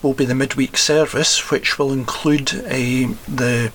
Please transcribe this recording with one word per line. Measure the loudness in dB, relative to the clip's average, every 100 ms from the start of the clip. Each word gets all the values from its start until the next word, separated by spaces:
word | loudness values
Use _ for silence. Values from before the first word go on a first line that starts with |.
will | 0
be | 2 2
the | 0
midweek | 0 0 -2 0
service, | 2 4 2 0 0 0 0
which | -2 0 0
will | 0
include, | -2 -4 -2 2 2 0 -4 -4
eh, | -2 0 0 0 -2 -6
the | -2 0 0 -2